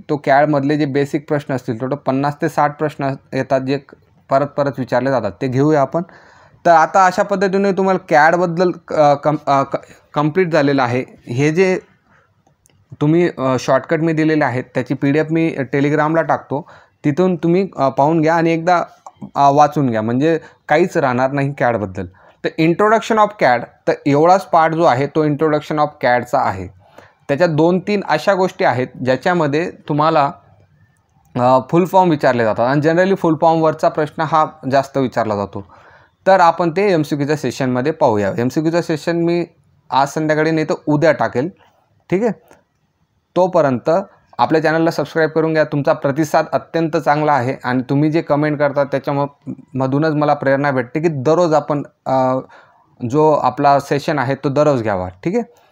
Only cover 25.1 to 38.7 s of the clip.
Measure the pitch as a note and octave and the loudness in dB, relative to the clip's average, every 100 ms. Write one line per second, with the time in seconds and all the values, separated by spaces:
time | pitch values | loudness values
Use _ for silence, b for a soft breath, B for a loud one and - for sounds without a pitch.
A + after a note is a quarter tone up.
25.1 | D#3+ D3+ C#3+ D#3 D3+ D3 D#3 D3+ - B2+ | 0 0 0 0 -2 -4 -4 -4 -2 0
26.1 | B2 A#2+ C#3 A#2+ F#2+ F#2 - b b b | 0 0 -2 -2 -4 -10 -16 b b b
27.1 | b - C#3 F3 D3+ D#3+ F#3 F#3+ G#3 - | b -6 -2 0 2 2 0 -2 -4 -2
28.1 | D#3 - G3 F#3 - F3+ B2 C3 - B2+ | -2 0 0 -2 -2 -2 -2 -4 -6 -2
29.1 | C3 F#3+ F3 D3+ D3 F3+ - - D3 D#3 | -2 0 0 0 -2 -4 -8 -6 -2 2
30.1 | D#3+ C#3+ - _ _ _ _ _ _ _ | 2 0 -4 _ _ _ _ _ _ _
31.1 | _ _ B2+ B2 C3 D#3+ E3 F3+ F#3 F#3 | _ _ 0 2 2 2 0 2 2 2
32.1 | D3 C#3+ A#2+ A2+ G2+ A#2+ C#3+ D3 E3 F#3 | 2 2 2 0 0 0 2 2 2 2
33.1 | F#3+ F3 D#3 E3+ E3 D#3+ D3+ E3+ - D3+ | 0 0 2 2 2 0 0 -2 -2 -4
34.1 | - D#3 D#3+ D#3 - C3+ C3+ C3+ C3+ C3 | -4 -2 0 0 -4 -2 0 0 -2 -2
35.1 | - A2 G#2 G2 G2+ G2 b b b b | -2 -2 -2 -4 -8 -16 b b b b
36.1 | _ - F#3+ E3+ E3 F3 D#3+ G#3 E3+ D3 | _ 2 4 4 2 -2 0 0 0 0
37.1 | D3+ C#3 D3+ B2+ - C3 B2 C3 D#3+ C#3+ | -4 -2 -2 -4 -4 -2 -2 -2 0 0
38.1 | G#2+ G2+ F#2 A#2+ D#3+ D#3+ | 2 0 -2 -2 -2 -2